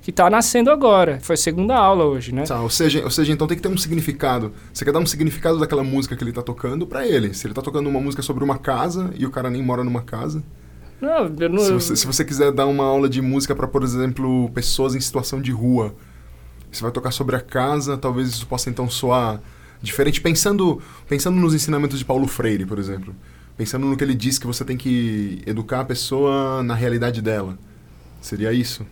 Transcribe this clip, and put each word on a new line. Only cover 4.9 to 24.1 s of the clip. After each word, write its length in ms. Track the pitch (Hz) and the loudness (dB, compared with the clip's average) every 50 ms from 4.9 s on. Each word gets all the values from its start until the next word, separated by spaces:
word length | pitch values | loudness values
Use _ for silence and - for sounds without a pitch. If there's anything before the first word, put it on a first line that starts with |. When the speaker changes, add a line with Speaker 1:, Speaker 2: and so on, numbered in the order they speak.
| 143 | 2
Speaker 2:
dar 60 | 160 | 2
um 60 | 175 | 2
significado 540 | - - 143 156 160 - - - 165 165 165 | 0 0 0 0 0 0 0 0 0 2 2
daquela 240 | 156 151 156 143 135 | 2 0 0 0 0
música 320 | 135 135 135 131 - 127 | 0 0 0 -2 -2 -4
que 80 | 120 131 | -6 -6
ele 80 | 117 | -6
tá 100 | 117 123 | -4 -6
tocando 460 | 120 - 120 - - 131 127 156 180 185 | -6 -6 -8 -6 -6 -4 -4 -4 -6 -4
pra 180 | - 131 254 | -4 -4 0
ele. 280 | 240 185 135 107 101 98 | 2 2 4 2 2 -2
Se 120 | - - | -4 -8
ele 80 | 110 101 | -6 -6
tá 80 | - | -6
tocando 280 | - - - 151 143 147 | -6 -4 -2 -2 -2 0
uma 100 | 139 135 | 0 0
música 220 | 139 139 139 139 135 | -2 -2 -4 -4 -4
sobre 180 | - 143 127 | -4 -2 -2
uma 160 | 139 143 - - | 0 0 0 -2
casa 540 | - - 131 117 127 175 170 185 185 180 180 - | 0 -2 0 0 0 -2 -2 -2 -4 -4 -4 -4
e 80 | 131 | -4
o 40 | 131 | -4
cara 200 | 135 135 127 131 | -2 -4 -4 -2
nem 120 | 120 127 | -2 -2
mora 220 | 135 123 123 123 123 | 0 0 0 0 0
numa 180 | 123 123 120 | -2 -2 -4
casa. 400 | 117 - - 110 120 151 151 156 151 - - - - - - - - - - - | -4 -6 -8 -6 -6 -4 -6 -6 -8 -10 -14 -20 -20 -20 -20 -20 -20 -20 -12 -6
Speaker 1:
Não, 280 | - 285 320 320 233 170 156 151 | -2 0 2 2 0 0 -2 -2
eu 100 | 170 170 | 0 0
não 100 | 170 196 | 2 4
Speaker 2:
Se 140 | 208 196 190 | 4 4 4
você, 220 | 185 - 170 160 - | 2 2 0 0 -2
se 100 | - 127 | 0 -2
você 160 | 131 - 156 | 0 -2 0
quiser 300 | - 147 135 143 143 139 | -2 2 4 4 4 4
dar 140 | 139 135 139 | 4 2 2
uma 180 | 143 139 139 | 2 2 2
aula 240 | 135 135 139 139 135 | 4 4 4 4 4
de 120 | 123 131 | 2 2
música 320 | 131 127 131 139 139 - 143 | 0 2 2 0 0 0 -2
pra, 140 | - - 131 | -2 -2 0
por 160 | - 139 131 | 2 0 2
exemplo, 680 | 127 120 123 127 131 127 135 131 131 127 127 123 117 | 2 0 0 0 0 0 0 0 2 2 2 2 0
pessoas 440 | 120 123 120 - - - 135 135 127 | 0 0 2 2 2 4 2 2 0
em 40 | 131 | -2
situação 400 | 123 - - 139 120 - - 135 | -4 -2 -2 -2 -4 -2 -4 -4
de 100 | 135 127 | -4 -2
rua, 420 | 127 107 117 123 127 123 110 104 104 - - - - - - - - - - - - - - - | -2 0 2 2 4 4 2 0 -4 -10 -20 -20 -20 -20 -20 -20 -20 -20 -20 -20 -20 -20 -20 -14
você 100 | - - | -10 -6
vai 100 | 113 113 | -6 -4
tocar 200 | 117 135 123 127 | -4 -2 -4 -4
sobre 240 | 123 - 139 127 127 | -2 -2 -2 0 -2
a 60 | 127 | -2
casa, 560 | 123 - - 135 127 135 147 151 139 135 143 131 | -4 -2 -2 0 0 2 0 0 0 -2 -4 -2
talvez 320 | 135 135 123 123 131 127 | -2 -2 0 0 -2 -2
isso 180 | 120 113 - - | -2 -6 -6 -6
possa 220 | - 123 - - | -6 -4 -4 -4
então 200 | 120 - 127 120 | -4 -2 -4 -4
soar 520 | 117 - - 123 123 127 120 - 110 104 - - - - - - - - | -2 -2 0 2 2 2 2 0 -2 -4 -8 -14 -20 -20 -20 -20 -18 -12
diferente. 400 | - 107 - - 139 143 147 - | -10 -8 0 2 2 2 2 2
Pensando, 600 | - 170 165 160 - 202 202 202 185 175 143 117 - - - - - - | 2 0 2 2 2 2 2 4 4 2 2 0 -4 -16 -20 -20 -6 -4
pensando 260 | 147 139 - 185 180 | -2 0 0 2 2
nos 180 | 180 180 165 156 | 4 4 4 4
ensinamentos 460 | 156 - - 156 143 147 143 139 135 | 2 2 0 0 0 0 0 -2 -4
de 60 | 127 | -2
Paulo 220 | - 131 131 139 131 | 0 0 0 2 0
Freire, 380 | - - 117 113 107 98 95 | -2 -2 0 0 0 0 -2
por 140 | 92 107 101 | -4 -4 -6
exemplo. 340 | 98 98 95 95 95 98 95 - - - - - - - - - | -4 -6 -6 -8 -10 -12 -14 -16 -18 -20 -20 -20 -20 -20 -8 -8
Pensando 280 | 117 107 - 127 135 | -6 -4 -4 -2 0
no 120 | 139 135 131 | 0 0 0
que 80 | 143 | 0
ele 100 | 139 | 0